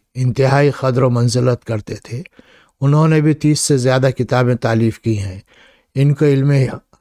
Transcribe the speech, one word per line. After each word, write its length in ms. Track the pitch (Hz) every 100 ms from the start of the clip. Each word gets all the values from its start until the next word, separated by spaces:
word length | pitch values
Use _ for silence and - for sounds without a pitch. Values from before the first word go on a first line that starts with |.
| _ 123
انتہائی 560 | 127 113 131 139 143
قدر 300 | 127 131 127
و 80 | 127
منزلت 560 | 120 120 120 123 123 -
کرتے 300 | 110 - 110
تھے۔ 280 | - 120 185 _ - _ _ -
انہوں 260 | 139 147 160
نے 140 | 156
بھی 120 | 151
تیس 260 | 151 151 147
سے 180 | - 143
زیادہ 320 | 127 131 131 -
کتابیں 380 | 120 123 123 120
تالیف 440 | 120 113 113 -
کی 200 | 117 107
ہیں۔ 200 | 98 95 - _ _ _ _ 131
ان 180 | 139
کو 120 | 143 151
علم 260 | 139 139 139 123 107 _ _